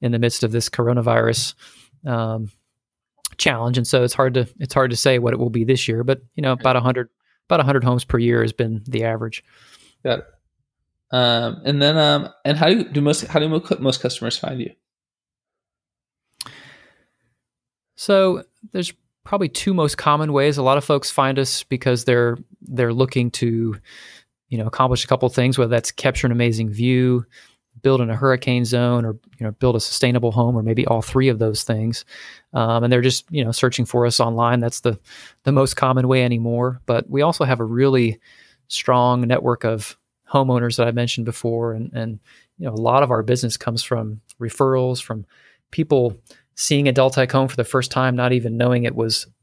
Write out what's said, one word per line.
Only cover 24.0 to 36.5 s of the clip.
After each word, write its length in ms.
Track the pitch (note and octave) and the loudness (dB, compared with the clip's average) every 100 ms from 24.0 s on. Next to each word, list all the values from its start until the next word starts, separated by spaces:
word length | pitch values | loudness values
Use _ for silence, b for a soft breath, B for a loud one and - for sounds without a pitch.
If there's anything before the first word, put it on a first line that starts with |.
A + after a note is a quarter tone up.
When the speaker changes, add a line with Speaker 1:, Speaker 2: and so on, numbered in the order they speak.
| B B B _ - | B B B _ -8
Speaker 1:
you 100 | A#2 | -4
know, 80 | A2 | -4
accomplish 380 | - C3 B2 | 0 0 0
a 40 | - | 0
couple 180 | C3 B2+ | 0 0
of 80 | |
things, 240 | - B2+ C3 | 0 0 2
whether 120 | A#2 | 2
that's 200 | A#2 - | 0 -2
capture 360 | - C#3 B2 B2+ | -4 -2 0 0
an 60 | |
amazing 380 | A#2+ A#2+ A2+ A2 | 2 0 0 -2
view, 560 | G#2 B2 B2+ B2+ B2 A#2+ b b b _ - | -2 0 2 2 0 -2 b b b _ -2
build 180 | C3+ C3 | 2 2
in 100 | A#2 | 2
a 60 | A#2 | 0
hurricane 480 | C3+ B2+ B2+ B2 | 0 0 0 0
zone, 400 | A#2 B2 A#2+ A#2+ | 0 0 2 0
or, 120 | A#2 A2 _ - | -2 -6 _ -10
you 60 | |
know, 60 | A2 | -8
build 240 | G#2 B2+ A#2 | -2 0 0
a 40 | |
sustainable 520 | - - B2 B2 A#2 | -2 0 2 2 0
home, 240 | A2 A#2+ A#2+ | 2 0 0
or 60 | |
maybe 240 | A2 A2 - | 0 0 0
all 160 | A#2 | 0
three 260 | - C3 C3 | 0 2 2
of 100 | A2 | 2
those 260 | A2 G#2+ | 0 -2
things. 400 | - A2 A2+ A#2+ - B B B B | -4 -2 -2 -4 -10 B B B B
Um, 320 | - A2+ A#2 | -2 0 2
and 80 | A#2+ | 4
they're 100 | B2 | 4
just, 220 | B2+ - - | 2 0 -4
you 140 | D3+ | -4
know, 80 | A#2 | -2
searching 320 | A#2 B2+ - | 0 0 0
for 220 | B2 B2 A#2+ | -2 2 2
us 140 | - | 2
online. 400 | A#2 A#2 A#2 B2 | 0 2 2 2
That's 200 | A#2 - | 0 -2
the, 180 | A#2+ G#2+ B B B B | -2 -4 B B B B
the 100 | C3+ | 0
most 220 | C#3 C3 | 2 2
common 340 | - C3 B2+ B2+ | 2 2 2 4
way 160 | C3 | 4
anymore. 560 | B2 A#2+ A#2 | 2 0 -2